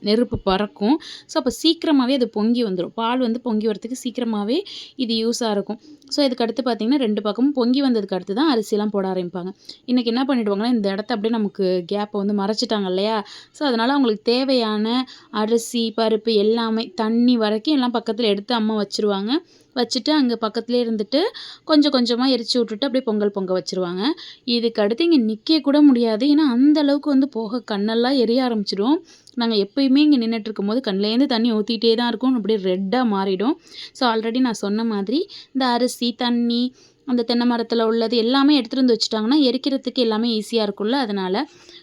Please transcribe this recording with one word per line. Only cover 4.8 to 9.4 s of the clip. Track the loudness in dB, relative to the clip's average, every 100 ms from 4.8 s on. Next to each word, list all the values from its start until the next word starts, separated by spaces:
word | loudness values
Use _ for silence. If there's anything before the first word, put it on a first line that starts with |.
| -18 -8
இது | -4
யூஸா | -2 -2 -2 -2
இருக்கும். | -2 -4 -10 -12 -20 -8
So | 0 0
இதுக்கு | 0
அடுத்து | -2 -2
பார்த்தீங்கன்னா | -4 -2 0 0
ரெண்டு | 0 -2
பக்கமும் | -2 0 0
பொங்கி | 2 2 2
வந்ததுக்கு | 2 0 -2
அடுத்து | -6 -4
தான் | -2 0
அரிசிலாம் | 0 0 -2 0 -2
போட | -2
ஆரம்பிப்பாங்க. | -2 -4 -6